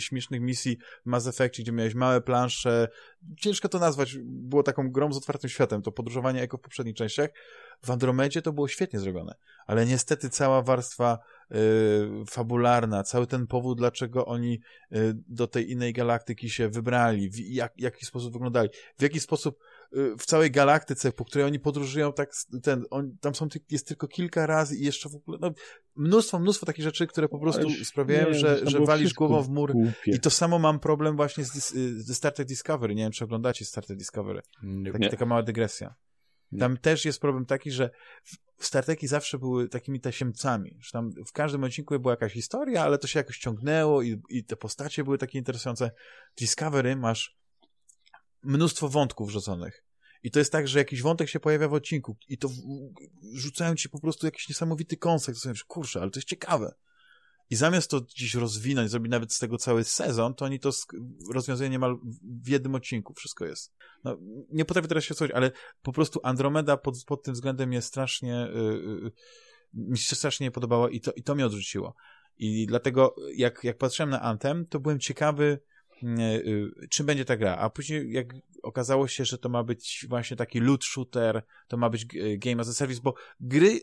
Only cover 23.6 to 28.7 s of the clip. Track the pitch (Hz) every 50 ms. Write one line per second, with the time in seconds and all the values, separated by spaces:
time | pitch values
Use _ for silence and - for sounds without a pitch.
23.6 | - - 151 139 - - 156 - 151 139 - - 175 170 - 175 156 156 156 156
24.6 | 156 143 147 - 139 143 135 - - 147 147 147 - - 160 147 175 175 151 -
25.6 | - - - - _ _ - - 147 160 202 226 220 - - 175 170 196 202 -
26.6 | - 170 151 - 151 156 - - 170 165 - 165 156 147 - 143 151 165 151 -
27.6 | 151 156 143 - 113 - - 143 139 135 147 151 160 160 156 147 147 151 143 135
28.6 | - 147